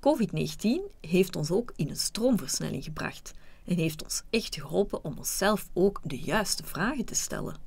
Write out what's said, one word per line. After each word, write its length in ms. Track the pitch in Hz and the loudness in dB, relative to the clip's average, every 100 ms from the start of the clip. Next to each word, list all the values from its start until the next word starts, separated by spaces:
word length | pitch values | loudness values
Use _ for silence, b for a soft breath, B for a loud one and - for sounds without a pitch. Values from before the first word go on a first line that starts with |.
covid 320 | 277 294 196 | 6 4 2
negentien 500 | 156 151 - 208 285 392 - | 0 -2 0 2 2 -2 -10
heeft 360 | 160 175 185 170 | 0 4 4 2
ons 140 | 147 | 0
ook 220 | 185 240 - | 0 0 -2
in 140 | 156 | -4
een 60 | - | 0
stroomversnelling 880 | - - 240 233 135 - 156 - | -2 2 4 4 2 -2 -2 -4
gebracht 480 | - 156 - - - - b b | -6 -6 -6 -6 -14 -16 b b
en 120 | - 175 | -2 2
heeft 260 | 165 156 | 2 -2
ons 200 | - - - | -6 -6 0
echt 240 | 226 - | -2 0
geholpen 500 | - 139 170 208 - | -8 -2 0 2 0
om 140 | 160 - | -6 -6
onszelf 500 | - - 190 214 - | -4 2 4 2 0
ook 280 | - 190 196 | 2 2 2
de 140 | 165 131 | -6 -6
juiste 460 | - 190 202 - | 0 0 2 -2
vragen 400 | - - 202 285 | -4 -2 0 0
te 100 | 214 | -2
stellen. 420 | - - - 101 165 | -2 -2 -4 -4 -8